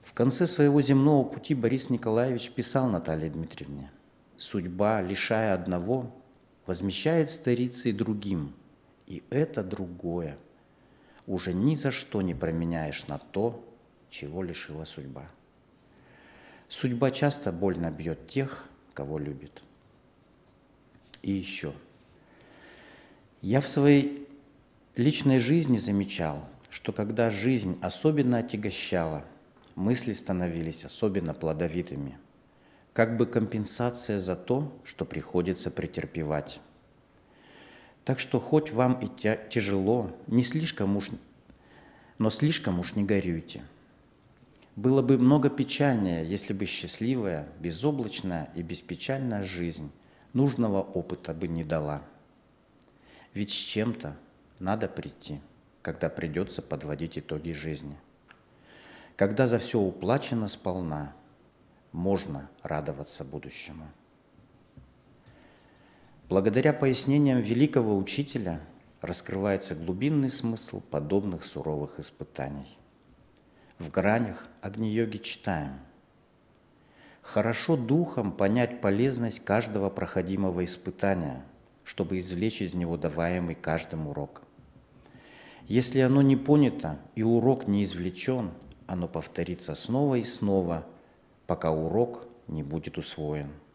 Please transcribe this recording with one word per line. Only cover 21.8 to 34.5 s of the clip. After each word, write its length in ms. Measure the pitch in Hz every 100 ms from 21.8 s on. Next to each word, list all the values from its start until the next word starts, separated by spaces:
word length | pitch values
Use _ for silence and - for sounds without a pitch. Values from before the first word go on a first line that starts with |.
| - _ _ _ _ - - - - - - - - - _ _
Я 200 | 95 127
в 80 | 143
своей 580 | 147 143 143 135 - - - _ _ _ _ _ -
личной 420 | 131 151 139 131
жизни 380 | 120 165 147 113
замечал, 720 | 95 101 98 - 80 73 - - -
что 220 | - -
когда 380 | 107 104 110 117
жизнь 500 | 104 113 127 95 82
особенно 580 | 87 - 156 147 127 120
отягощала, 840 | 120 104 104 - - 90 80 76 - - - _ - -
Мысли 380 | 98 127 -
становились 720 | 98 - 92 90 82 80 78 -
особенно 480 | - 110 95 85
плодовитыми, 880 | 76 80 78 85 85 87 73 69 65 - _ _ _ _ _ _
как 240 | - 113 117
бы 80 | 117
компенсация 960 | 120 107 110 104 - 123 120 - 104
за 160 | 92 90
то, 360 | -